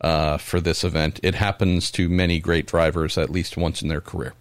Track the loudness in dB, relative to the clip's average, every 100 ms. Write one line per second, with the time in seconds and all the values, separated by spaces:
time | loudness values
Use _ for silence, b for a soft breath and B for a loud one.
0 | 0 2 2 -2 -2 0 0 0 0 0
1 | 0 0 -2 0 0 0 2 2 0 0
2 | 2 2 2 2 2 0 2 2 2 2
3 | -2 -2 -2 -2 -4 -2 -2 -2 -4 -4
4 | -6 -8 -8 -12